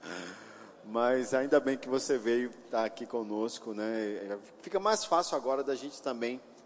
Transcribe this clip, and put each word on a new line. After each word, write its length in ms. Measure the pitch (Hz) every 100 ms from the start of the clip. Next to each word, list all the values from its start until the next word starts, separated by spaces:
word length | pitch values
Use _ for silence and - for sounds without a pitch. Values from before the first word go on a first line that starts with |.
| 78 87 90 92 - - - - 107
Mas 460 | 113 120 131 123
ainda 260 | 131 139 147
bem 200 | 131 131
que 100 | 127
você 300 | 131 139 131
veio 320 | 110 120 123 110 -
tá 140 | 113
aqui 220 | 110 - 117
conosco, 680 | 120 104 107 117 - 113
né? 680 | 107 110 110 104 101 98 101 - -
Fica 180 | - 190
mais 240 | 208 214
fácil 320 | - 170 175
agora 300 | 151 123 135
da 100 | 139
gente 260 | 127 143 -
também 360 | 139 120 117 131 - -